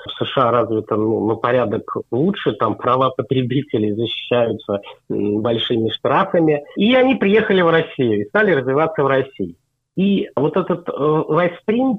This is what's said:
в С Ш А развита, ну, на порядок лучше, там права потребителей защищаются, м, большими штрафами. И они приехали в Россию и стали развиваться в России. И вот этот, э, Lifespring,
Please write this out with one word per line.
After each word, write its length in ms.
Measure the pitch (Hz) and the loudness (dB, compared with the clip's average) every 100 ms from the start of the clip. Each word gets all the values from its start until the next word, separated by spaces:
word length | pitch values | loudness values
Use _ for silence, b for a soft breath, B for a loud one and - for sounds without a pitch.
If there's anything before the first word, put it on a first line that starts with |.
| 98 | -12
в 180 | - | -8
С 20 | 113 | -4
Ш 140 | - | 0
А 100 | 120 | 2
развита, 460 | 117 110 110 104 107 | 2 0 -2 -2 -2
ну, 300 | 110 107 101 | 0 0 0
на 80 | 113 | -2
порядок 600 | 123 123 113 107 - - - | 0 0 0 -4 -6 -10 -6
лучше, 420 | 117 170 202 - | -2 0 0 -4
там 220 | 110 110 104 | -2 -2 -2
права 340 | 123 127 131 | 0 2 0
потребителей 840 | - 127 131 127 131 131 117 107 | -2 -2 -2 0 -2 -2 -2 0
защищаются, 880 | 104 110 - - 123 117 - - 101 B B - | -2 -4 -4 -2 0 0 -2 -4 -6 B B -8
м, 300 | 107 104 104 | -4 -2 0
большими 500 | 113 113 - 117 113 | 0 -2 -2 0 -2
штрафами. 720 | - - 151 190 180 160 147 143 - | -2 -2 0 0 2 2 0 -4 -2
И 180 | 208 | 2
они 200 | 254 254 | 4 4
приехали 460 | 240 196 214 214 190 | 2 2 2 2 2
в 80 | 170 | 4
Россию 520 | 165 156 - 123 104 | 2 0 -2 0 0
и 60 | 104 | 0
стали 240 | 208 214 | 0 2
развиваться 500 | 151 127 135 160 160 | 2 0 0 0 0
в 40 | 139 | 2
России. 480 | 135 127 - 90 85 _ _ _ - | 2 0 -6 -10 -10 _ _ _ -2
И 320 | 196 196 202 - | 0 0 -2 -2
вот 200 | 147 196 | 0 0
этот, 320 | 170 170 - | -2 -4 -4
э, 40 | |
Lifespring, 1080 | - 147 156 143 160 175 175 - 233 262 | -2 0 0 0 0 0 -4 -4 0 0